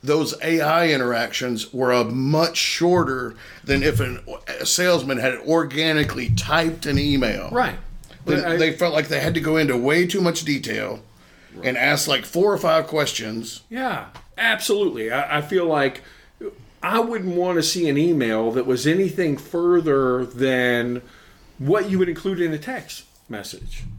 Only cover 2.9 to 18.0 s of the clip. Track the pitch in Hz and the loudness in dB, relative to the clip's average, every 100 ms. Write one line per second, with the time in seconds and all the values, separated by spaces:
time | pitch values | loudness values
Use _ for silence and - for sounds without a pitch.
2.9 | 180 139 131 120 - - - - 139 143 | 4 2 -2 -6 -10 -20 -16 -2 2 2
3.9 | 113 131 123 - - - 127 - - 180 | 2 -2 -6 -12 -14 -12 -6 -2 2 4
4.9 | 170 131 127 131 120 - 165 151 139 160 | 2 2 0 0 -2 2 2 2 0 2
5.9 | 156 143 - 117 110 - 156 165 160 156 | 2 0 -2 -2 -2 2 2 2 -2 -2
6.9 | 139 147 139 120 101 92 233 139 - - | 0 2 2 2 -2 -2 -2 -2 -4 -12
7.9 | - - - - 180 175 170 160 156 175 | -14 -18 -12 -2 0 2 2 2 2 0
8.9 | 151 147 147 151 165 160 156 147 123 127 | 0 0 -2 0 0 2 2 4 2 4
9.9 | 165 180 196 180 165 156 139 - 107 104 | 4 2 2 0 0 -2 -4 -4 -6 -6
10.9 | 110 - - - - - - 127 127 135 | -10 -14 -20 -20 -20 -20 -6 -4 0 2
11.9 | 147 - 135 - 170 208 202 175 160 156 | 2 0 -2 -2 2 2 2 2 2 2
12.9 | 151 139 - 110 113 113 - _ 233 262 | -2 0 -2 -6 -8 -8 -14 _ -6 -4
13.9 | 156 98 - - - 226 214 - 208 196 | -6 -10 -20 -16 2 2 2 0 2 2
14.9 | 120 110 131 139 147 147 185 170 151 135 | 0 -2 -2 0 -2 0 0 2 2 0
15.9 | - - - - _ - - - - 175 | -2 -20 -20 -20 _ -14 -14 -20 -8 -2
16.9 | 226 233 226 185 175 180 175 156 185 165 | 0 0 -2 -2 0 0 0 0 0 0
17.9 | 139 | 2